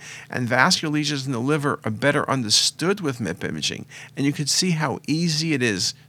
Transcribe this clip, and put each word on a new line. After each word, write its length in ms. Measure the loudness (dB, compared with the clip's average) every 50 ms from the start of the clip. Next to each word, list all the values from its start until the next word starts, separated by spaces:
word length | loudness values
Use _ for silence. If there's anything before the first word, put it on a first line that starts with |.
| -10 -16 -16 -16 -14 -8
and 220 | -4 -4 -2 2
vascular 420 | 4 4 6 6 4 2 0 -2
lesions 360 | -2 0 0 -2 -2 -4 -4 -4
in 60 | -4
the 60 | -2
liver 400 | 0 0 0 0 0 -2 -2 -2 -4
are 60 | -6
better 360 | -4 2 2 2 2 2 2 0
understood 720 | 0 0 0 2 2 2 2 0 -2 0 0 0 0 0
with 220 | -2 -4 -2 -2
mip 220 | -4 -4 -4 -4 -4
imaging. 420 | -6 -4 -4 -4 -4 -6 -6 -10 -14 -16 -18 -18 -14 -6 0
And 80 | 0
you 80 | 0 0
can 140 | 0 -2 0
see 240 | 0 2 2 2
how 300 | 2 2 0 -2 -2 -4 -2 -2
easy 280 | 0 0 2 0 0
it 260 | 0 0 0 0 2
is 320 | 2 2 2 2 0 -2 -4 -6 -16